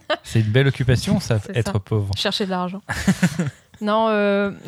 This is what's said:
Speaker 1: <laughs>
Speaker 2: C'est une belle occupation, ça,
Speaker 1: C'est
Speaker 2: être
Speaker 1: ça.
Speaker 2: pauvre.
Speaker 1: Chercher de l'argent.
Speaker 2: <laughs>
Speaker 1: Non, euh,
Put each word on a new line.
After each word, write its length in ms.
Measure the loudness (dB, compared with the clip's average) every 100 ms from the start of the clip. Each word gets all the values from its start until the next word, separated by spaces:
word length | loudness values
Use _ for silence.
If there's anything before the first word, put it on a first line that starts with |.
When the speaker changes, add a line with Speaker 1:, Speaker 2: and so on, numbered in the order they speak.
| -6
Speaker 1:
<laughs> 180 | -6
Speaker 2:
C'est 160 | -2 0
une 120 | 2
belle 160 | 4 2
occupation, 520 | 2 2 2 2 -2
ça, 200 | 0 -2
Speaker 1:
C'est 180 | -2 -4
Speaker 2:
être 160 | -2
Speaker 1:
ça. 60 | -4
Speaker 2:
pauvre. 340 | -2 -2 -2 -4
Speaker 1:
Chercher 300 | -2 -2 -2
de 60 |
l'argent. 300 | -4 -4 -8 -8
Speaker 2:
<laughs> 40 | -4 0 2 0 0 -6 -6 _ -8
Speaker 1:
Non, 260 | -2 2 2
euh, 440 | 2 2 2 0 -4